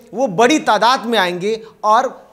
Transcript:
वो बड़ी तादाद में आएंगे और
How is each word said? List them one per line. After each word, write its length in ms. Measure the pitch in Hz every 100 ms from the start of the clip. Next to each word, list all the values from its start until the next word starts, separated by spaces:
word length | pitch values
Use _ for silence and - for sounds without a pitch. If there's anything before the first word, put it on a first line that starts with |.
| -
वो 120 | 196 262
बड़ी 320 | 175 240 311
तादाद 480 | - 214 220 262 214
में 120 | 226
आएंगे 420 | 180 180 196 220 - -
और 380 | 214 220 254 - -